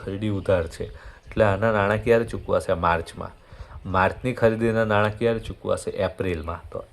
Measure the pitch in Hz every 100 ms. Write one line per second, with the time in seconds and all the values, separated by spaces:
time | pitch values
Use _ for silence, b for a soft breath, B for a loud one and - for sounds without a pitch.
0 | - 98 107 98 90 92 80 - - B
1 | B B - 110 107 95 113 107 101 107
2 | 113 117 113 104 - 90 - 87 85 82
3 | 85 - - - B B B B 95 92
4 | 95 - 127 117 113 113 113 113 110 104
5 | 107 107 117 113 - 90 98 92 - -
6 | 92 - 92 82 78 85 - 85 -